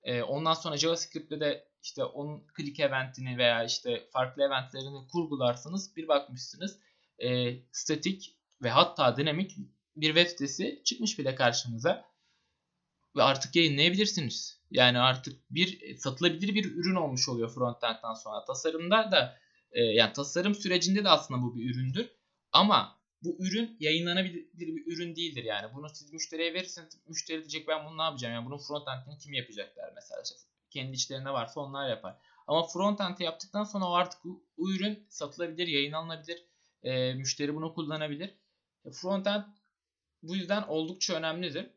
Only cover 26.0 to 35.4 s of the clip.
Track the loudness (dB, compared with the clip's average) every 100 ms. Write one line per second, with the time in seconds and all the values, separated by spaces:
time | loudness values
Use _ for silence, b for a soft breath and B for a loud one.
26 | -18 -10 -8 -4 -4 -4 -8 -12 -18 -20
27 | -12 -12 -6 -8 -6 -8 -4 -4 -4 -4
28 | -4 -2 -6 -6 -6 -10 -8 -8 -6 -10
29 | -12 -20 -8 -8 -8 -12 -14 -12 -16 -16
30 | -14 -12 -12 -14 _ _ _ -10 -8 -6
31 | -6 -6 -4 -4 -4 -8 -8 -6 -4 -4
32 | -6 -16 b b b 0 0 0 0 0
33 | -4 -4 -6 -6 -8 -6 -4 -2 2 2
34 | 2 -4 -14 -14 _ -6 -2 0 -2 -4
35 | _ -10 -10 -4